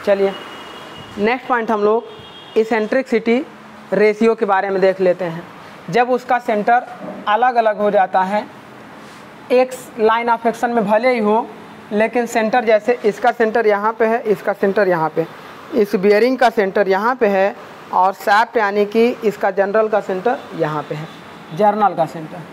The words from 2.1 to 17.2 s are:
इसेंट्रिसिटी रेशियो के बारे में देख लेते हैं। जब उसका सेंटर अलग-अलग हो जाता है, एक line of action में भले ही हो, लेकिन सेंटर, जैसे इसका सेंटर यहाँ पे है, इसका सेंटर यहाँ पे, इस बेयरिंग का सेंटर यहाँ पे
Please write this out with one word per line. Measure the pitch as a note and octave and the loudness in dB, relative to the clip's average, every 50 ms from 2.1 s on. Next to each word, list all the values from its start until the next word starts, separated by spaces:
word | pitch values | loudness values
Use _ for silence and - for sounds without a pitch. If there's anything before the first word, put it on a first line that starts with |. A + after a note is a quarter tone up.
| - - - - - - - - - - | -18 -20 -20 -20 -20 -20 -20 -4 -2 -2
इसेंट्रिसिटी | A3 A3+ A#3+ A3 G#3+ G#3 B3 C4 C4 - A#3+ A3 A3 A#3+ A#3 B3+ E4 - - - - - - - - - | 0 0 0 -2 0 0 -2 -2 0 0 -2 0 2 2 0 0 -2 -6 -14 -20 -20 -20 -20 -20 -8 -4
रेशियो | F#3+ G3 G#3 G#3+ G#3 G#3 A3+ A3+ A3+ | 0 2 2 2 4 4 2 2 2
के | - A#3 | 2 0
बारे | G3+ G3 F#3+ F#3+ G3 | 0 2 0 0 0
में | G3 F#3+ | 0 2
देख | F#3 F#3+ F#3 F#3 | 2 2 2 2
लेते | F#3+ F3+ F3+ F3+ F#3 | 2 2 2 0 -2
हैं। | E3+ E3 E3+ F3 - - - - - - - - - | -6 -6 -8 -12 -14 -20 -20 -20 -20 -20 -18 -12 -2
जब | C4 B3+ B3 A#3+ | 0 0 2 2
उसका | B3+ A#3+ B3 - B3+ A#3+ | 0 -2 0 -2 -2 -2
सेंटर | - - A3 G#3 G3+ A#3 A#3+ B3 B3+ - - - - - - - - G#3 | 0 -2 -2 0 2 2 2 2 0 -4 -16 -14 -14 -14 -14 -8 -2 -2
अलग-अलग | G#3 A3 A#3+ B3+ B3 A#3 A3+ G#3+ G#3+ F#3+ | 2 2 2 2 2 2 2 2 0 2
हो | G#3 G#3 | 0 2
जाता | G3 G3+ F#3 F#3 - F#3+ | 2 2 2 2 2 0
है, | F#3 F#3+ G#3 G#3 B3 - - - - - - - - - - - - - - - - - - - - - | 0 0 -2 -4 -4 -6 -18 -20 -20 -20 -20 -20 -20 -20 -20 -20 -20 -20 -20 -20 -20 -20 -20 -20 -4 2
एक | B3 B3+ B3+ B3+ - - - - - A#3+ | 2 2 2 2 -4 -16 -16 -16 -4 0
line | G#3+ A3 A3 A#3 A#3 A#3 A#3 A#3 | 2 2 2 2 2 0 0 0
of | - | 0
action | A#3 A3 - B3+ A#3+ | -4 -2 -2 -4 -2
में | A#3+ A#3 G3+ | 0 0 0
भले | G3 A3 G#3+ A#3 C4 | 2 2 2 2 2
ही | B3+ A#3 | 0 2
हो, | G#3+ G#3 G#3+ A3+ B3+ - - - - - - - - - | 2 2 2 0 0 -4 -14 -18 -20 -20 -20 -20 -12 -4
लेकिन | G#3+ G#3 A3 A3 A3 B3 A#3+ | -2 0 0 0 0 -2 -4
सेंटर, | A3+ - A#3 A3 A3 A3 B3+ A3 | -2 -2 -2 -2 2 0 0 2
जैसे | A3 A3 G#3 G#3 A#3+ A#3+ B3 - | 2 2 2 2 0 -2 0 0
इसका | G#3+ G3 - - A#3+ | -2 -2 2 0 -2
सेंटर | A3+ - A#3 A3 G#3 A#3+ A3+ | 2 2 0 2 2 2 2
यहाँ | G#3+ G3+ G3+ G#3 A3 | 2 0 2 0 -2
पे | A3+ - A#3 | 0 0 0
है, | A3 A3+ A#3+ | 0 0 -2
इसका | - G#3+ G3+ E3+ - G#3+ | 0 -2 -2 -2 -2 -6
सेंटर | G3 - - G3 F#3+ A3 G3+ F#3 | -2 0 0 0 2 2 2 2
यहाँ | F3+ E3 D#3+ D#3 D#3+ | 2 0 0 -2 -2
पे, | E3 E3 - - - - - - - - - E4+ | -4 -4 -4 -8 -20 -20 -20 -20 -20 -14 -4 0
इस | B3+ G#3 - - | 0 0 0 0
बेयरिंग | G3 F3+ G#3 G3+ G#3 A3+ B3+ C4 A#3+ | 0 2 4 4 4 4 2 2 2
का | B3+ A#3 | 2 2
सेंटर | A3+ A#3 G3 F#3+ F#3 G#3+ G3+ F#3 | 2 0 -2 0 0 0 0 2
यहाँ | F#3+ F#3+ G#3 A#3 C4+ | 0 0 0 -2 0
पे | B3+ | 2